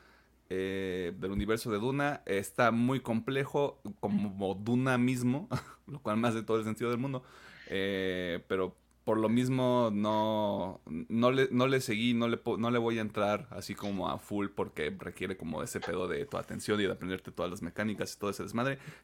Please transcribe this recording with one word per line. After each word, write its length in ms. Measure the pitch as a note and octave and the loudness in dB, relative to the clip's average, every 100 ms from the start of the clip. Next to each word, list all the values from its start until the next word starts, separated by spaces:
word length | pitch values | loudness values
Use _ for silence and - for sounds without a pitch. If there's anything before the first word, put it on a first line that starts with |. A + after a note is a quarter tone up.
| - - _ _ _ | -20 -20 _ _ _
eh, 640 | F#2 F#2+ F#2+ F#2+ F2+ F2+ F#2+ | -2 -2 -2 -2 -2 -4 -4
del 140 | F#2 | -2
universo 400 | G2+ G2+ A2 B2 | -2 0 0 0
de 80 | G#2 | 0
Duna. 440 | A#2 C3+ C#3+ C#3+ - | 0 0 0 -2 -2
Está 460 | G2 G2 - A#2+ | -2 -2 2 4
muy 260 | A#2 A#2+ C3+ | 4 2 2
complejo, 840 | - A#2 A2+ C3+ C#3 D3 C#3+ - G#2 G2+ | 0 -2 0 -2 0 0 0 -2 -10 -6
como 560 | G#2 G2+ G#2 G2 G2 F#2+ | 0 0 0 0 -2 0
Duna 420 | G#2+ B2 C3 B2+ | 0 2 4 4
mismo, 500 | B2 B2+ B2 C3+ G#3 | 2 2 2 0 -2
<laughs> 360 | B2 - - - | -6 -6 -16 -14
lo 140 | C#3+ | -8
cual 140 | - G#2+ | -2 0
me 100 | A#2+ | 2
hace 160 | A2 | 0
todo 160 | G#2+ A2 | 0 0
el 60 | |
sentido 260 | A2 G#2+ A#2+ | 0 -2 -2
del 80 | A#2+ | 0
mundo. 240 | C3+ C3 - - - - - | -2 -4 -8 -18 -20 -20 -6
Eh, 760 | F#2+ G2 G2 F#2+ F2+ F2+ E2+ - | -2 0 0 0 -2 -2 -4 -2
pero 280 | F#2+ F#2 - _ _ | -2 -2 -4 _ _
por 140 | - A2 | 0 2
lo 100 | A2 | 4
mismo 600 | A#2 B2+ C3 B2+ B2 A#2 | 4 4 2 4 4 4
no, 880 | G#2 G#2 G#2+ G#2+ G#2+ G#2 G2+ F#2 - - | 2 2 2 2 2 2 0 -2 -6 -10
no 440 | D#2+ E2 A2+ B2 | -8 -4 2 4
le, 180 | C3 C3+ | 4 4
no 160 | B2 B2+ | 4 4
le 160 | C3+ | 4
seguí, 320 | B2+ G#2+ A#2+ | 2 2 4
no 120 | A#2 A#2 | 4 2
le 120 | A#2 | 0
po-, 180 | - G2 | 0 0
no 140 | A#2 | 2
le 80 | A#2+ | 2
voy 180 | A#2 A#2 | 2 0
a 60 | |
entrar 460 | G#2+ G#2 G#2 G#2 - | -2 2 2 2 -2
así 240 | G#2 - | -10 -8
como 340 | G2+ G#2 G2 F2 | -8 -4 -2 -2
a 100 | G2 | -4
full 280 | - G#2 G2+ | -4 -4 -2
porque 480 | - F#2+ - D2+ G2 | -2 -4 -2 -4 -4
requiere 380 | - - F#2 F#2 | -10 -6 -6 -6
como 260 | E2+ D#2 | -6 -6
ese 160 | C#2+ - | -4 -6
pedo 300 | - F2+ F#2 | -4 -2 -2
de 160 | D2+ | -2
tu 140 | - F2+ | -4 -6
atención 420 | F2 F#2+ - G#2 | -6 -8 -2 0
y 40 | |
de 80 | G2 | 0
aprenderte 380 | F#2+ F2+ F#2 - | -2 -4 -4 -6
todas 200 | - F2 | -6 -6
las 100 | F#2 | -4
mecánicas 540 | E2+ - G#2+ G2+ G2 | -6 -4 -4 -2 -6
y 40 | - | -4
todo 120 | G2+ | -4
ese 140 | G2 | -4
desmadre. 340 | F2+ G#2+ B2+ C3 - - | -6 -2 -2 -4 -10 -20